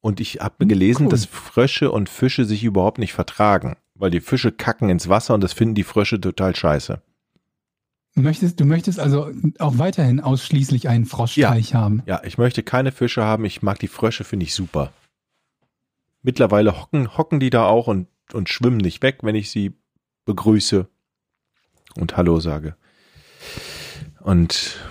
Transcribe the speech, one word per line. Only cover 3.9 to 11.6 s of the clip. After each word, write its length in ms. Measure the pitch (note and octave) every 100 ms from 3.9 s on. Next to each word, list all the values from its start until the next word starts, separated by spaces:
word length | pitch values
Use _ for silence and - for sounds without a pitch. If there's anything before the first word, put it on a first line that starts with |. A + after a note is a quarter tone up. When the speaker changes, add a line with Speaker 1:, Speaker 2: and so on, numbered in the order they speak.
| _
Speaker 1:
weil 160 | F#2+
die 80 | E2+
Fische 320 | - C3 A#2
kacken 380 | - - - G#2+
ins 180 | F2 F2
Wasser 260 | G2+ -
und 60 | A2
das 140 | F#2
finden 200 | - A2+
die 120 | G#2 F#2
Frösche 340 | - G2+ G#2+
total 340 | F#2 - F#2+ F2
scheiße. 440 | E2 D2 - - _ _ _ _ _ _ _ _ _ _ _ -
Speaker 2:
Möchtest, 440 | C#3 D#3+ F3 F3
du 60 | C#3+
möchtest 340 | E3 F#3+ F3
also 320 | D3 C#3 D#3 - E3 -
auch 180 | D3+ B2
weiterhin 420 | F3+ F#3+ C3 C3+
ausschließlich 680 | C3 C3 - C#3+ C3+ B2+ -
einen 160 | A#2 A2+
Froschteich 640 | - A#2+ D4+ B2 A#2